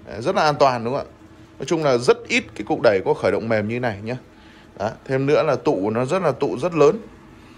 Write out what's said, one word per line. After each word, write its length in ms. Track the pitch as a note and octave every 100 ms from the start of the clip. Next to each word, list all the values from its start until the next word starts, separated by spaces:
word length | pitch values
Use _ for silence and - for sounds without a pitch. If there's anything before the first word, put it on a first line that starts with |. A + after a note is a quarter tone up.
| -
Đấy, 160 | -
rất 140 | A#2+ G3+
là 60 |
an 120 | D#3+ D3
toàn 260 | C#3 B2
đúng 100 | A2+
không 120 | C3+ -
ạ? 80 | - - - - -
Nói 80 | -
chung 180 | F3
là 140 | D3+ B2
rất 300 | B2 A#3 -
ít 160 | A#3 -
cái 100 | -
cục 160 | - D#3
đẩy 180 | A#2 G2+
có 100 | F2+
khởi 180 | D3+ G#2
động 160 | F#2+ A2
mềm 200 | A2 G#2
như 120 | A#2
này 180 | B2 G2
nhé. 140 | A2 B2+ - - - - - -
Đó, 120 | G#2 A2+
thêm 220 | - C3+ C3+
nữa 160 | C3
là 140 | A#2+ B2+
tụ 240 | - A2+
của 80 | G2
nó 140 | A2
rất 180 | B2+ F3+
là, 100 | E3+
tụ 260 | B2 C3+ G2
rất 160 | D#3
lớn. 260 | E3 C#3+ G#3 - - - - -